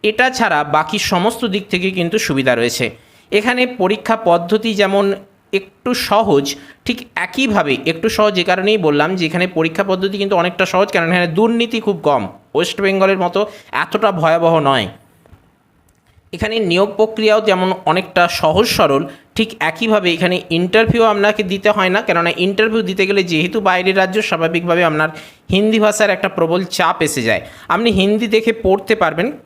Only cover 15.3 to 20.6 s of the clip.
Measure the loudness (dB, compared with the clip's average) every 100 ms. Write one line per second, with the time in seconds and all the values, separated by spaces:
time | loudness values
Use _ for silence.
15.3 | -20 _ _ _ _ _ _ _ _ _
16.3 | -6 -4 -2 0 2 0 2 -2 2 2
17.3 | 2 2 2 0 0 0 -2 0 2 2
18.3 | 2 0 2 2 2 2 2 -2 -10 _
19.3 | -4 -4 -2 -4 -2 0 2 2 0 0
20.3 | -2 -2 -2